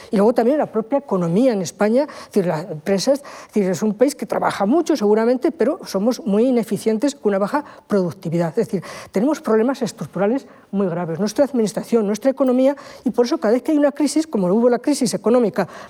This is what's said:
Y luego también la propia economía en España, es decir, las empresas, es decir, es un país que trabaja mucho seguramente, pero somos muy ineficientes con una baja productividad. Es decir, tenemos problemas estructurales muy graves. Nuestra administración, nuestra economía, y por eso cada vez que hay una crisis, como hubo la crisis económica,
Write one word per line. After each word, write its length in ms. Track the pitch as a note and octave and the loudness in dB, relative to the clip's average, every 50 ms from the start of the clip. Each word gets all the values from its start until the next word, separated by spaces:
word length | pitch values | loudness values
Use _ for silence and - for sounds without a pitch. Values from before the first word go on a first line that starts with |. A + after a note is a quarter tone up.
| - - | -10 -4
Y 60 | - | 0
luego 180 | G3 G3+ A3+ A#3+ | 2 4 4 4
también 240 | B3 A3+ A#3 D4 D4+ | 4 2 2 2 2
la 80 | A#3 | 0
propia 320 | - - G#3+ G#3+ - C4+ C#4 | -2 -2 -4 -4 -2 -2 -4
economía 540 | C#4 - G3+ F#3 F3 E3 E3+ G3+ C4 C4 A3+ | -2 -2 -2 -2 0 0 2 2 2 2 2
en 100 | G3 F3 | 0 -2
España, 420 | - - - G3+ G#3+ A3+ B3+ D4+ | -4 -4 -2 0 2 2 2 0
es 220 | C4+ - - - | -2 -4 -14 -10
decir, 200 | - - G#3+ F3 | -4 -2 0 0
las 240 | F3+ D#3 D3+ E3 G3+ | 0 -2 -4 -6 -8
empresas, 500 | E3 D3+ - - G3 F#3+ - B3+ C#4+ C4+ | -10 -8 -4 -2 -2 0 2 0 0 0
es 340 | - - - - - - - | -2 -10 -20 -20 -12 -4 -2
decir, 160 | G#3+ G3 F3+ | 0 0 0
es 120 | F#3 - A3 | 0 0 -2
un 120 | G#3+ G3+ | -2 0
país 200 | G#3 B3 C#4+ - | 2 2 0 0
que 120 | - A3+ | -2 -6
trabaja 400 | - - - - - - - G3+ | -4 -4 -2 -2 -2 -2 0 0
mucho 300 | G3 C4+ F4 D#4 - D#4+ | 2 2 2 2 0 0
seguramente, 560 | A3 G#3 G3+ G#3+ A3 A3+ A#3 B3+ B3 - E4 - | 0 2 2 2 4 4 2 0 2 0 -2 0
pero 280 | - A3+ B3 D#4+ - - | 0 0 0 0 -2 -6
somos 400 | - - F#3+ G3+ B3 B3 - - | -6 -4 -2 0 -2 -2 -2 -2
muy 200 | G#3+ F#3+ G#3 A#3 | -2 0 2 2
ineficientes 720 | C4+ B3 A#3+ G#3+ - G#3 - - A3 A3 G#3+ D4 C#4+ C4+ | 2 2 0 0 -2 -4 -4 -2 -2 -2 0 0 -2 -2
con 160 | - - G#3 | -2 -2 -2
una 80 | G3+ F#3+ | 0 0
baja 260 | G3+ F#3+ - D4+ D4 - - - - | -2 -2 -2 -4 -4 -6 -14 -20 -8
productividad. 640 | - G#3 G3+ F3+ E3+ - - - E3 D3+ E3+ F3 E3 | -2 0 0 0 0 -4 -8 -8 -4 -2 -2 -2 -2
Es 160 | - A#3 G#3 | -2 -2 -4
decir, 160 | - - F3 - - - - - - - | -2 -4 -8 -8 -8 -14 -16 -12 -6 -4
tenemos 280 | G3 A3 D4 D4+ - | -2 0 0 0 -2
problemas 420 | - - A3 A3 A3 C4 C#4 - A#3+ | -2 0 2 2 2 0 -2 -2 -4
estructurales 640 | E3+ - - E3 - - F3 G3 G#3 B3 C4+ - - - - - _ | -6 -6 -8 -12 -8 -4 -2 0 0 0 -2 -4 -10 -20 -20 -14 _
muy 160 | - G3 G3+ F3+ | -4 -2 -2 -2
graves. 300 | E3 E3+ F3+ D#3+ E3 E3 | -2 -4 -6 -6 -6 -4
Nuestra 260 | G3+ G#3+ - - C#4+ | -4 -2 0 0 0
administración, 640 | - - A#3+ A3 F#3+ - - A3 - - A#3 G#3+ | 2 2 0 0 0 -2 -4 -6 -2 0 0 0
nuestra 240 | G3 A3 G#3 - C4+ | 0 -2 -2 0 0
economía, 460 | C4 - C#4 B3+ B3 B3+ C4 C4+ C#4+ C#4 - - - - - | 0 2 2 2 4 4 4 2 2 0 -6 -20 -14 -8 -6
y 60 | B3+ | -4
por 160 | - - B3 | 0 0 0
eso 120 | A#3+ D#4+ E4 | 0 0 0
cada 160 | - G#3 A3+ | 0 2 2
vez 80 | B3+ - | 2 2
que 100 | - D#4+ | 0 2
hay 60 | D4 | 2
una 140 | D4 C#4+ C#4+ | 2 2 2
crisis, 340 | - D4+ C4 - D4+ D#4+ | 2 -2 0 0 0 -2
como 220 | - - G#3+ F#3 F3 | 0 0 0 0 2
hubo 200 | F#3+ A3+ A#3 B3 | 2 4 4 4
la 100 | A#3+ A#3 | 2 2
crisis 360 | A#3+ D4 C#4+ - C4 G3 - | 0 0 0 0 0 -2 -2
económica, 520 | F3+ - G#3+ A#3+ B3+ A#3+ F#3+ - - F#3 - - - - - | -2 0 2 2 4 2 2 0 -2 -4 -4 -6 -16 -12 -2